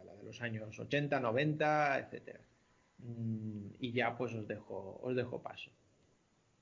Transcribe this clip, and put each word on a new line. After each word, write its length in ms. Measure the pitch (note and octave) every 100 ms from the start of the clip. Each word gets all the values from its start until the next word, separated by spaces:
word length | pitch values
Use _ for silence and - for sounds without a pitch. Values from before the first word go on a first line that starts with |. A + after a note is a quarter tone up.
la 100 | F#2
de 80 | G2
los 180 | G#2+ A2
años 380 | A#2+ A2 A2 A2
ochenta, 400 | A#2 C#3+ C#3+ C#3
noventa, 800 | B2 A#2+ D3+ D3+ D3+ D3+ D3 C3
etcétera. 420 | A#2 A#2+ - - - _ _ _ _ -
Mm, 720 | A#2+ A#2 A2+ A2 A2 G#2+ G2 -
y 120 | B2
ya, 240 | A#2+ A#2 A#2
pues, 180 | A#2+
os 120 | A2+ G#2
dejo, 540 | G#2 - F#2+ F#2+ -
os 140 | - B2+
dejo 260 | A#2+ -
paso. 280 | - - - _ _ _ _ _ _ _ _ _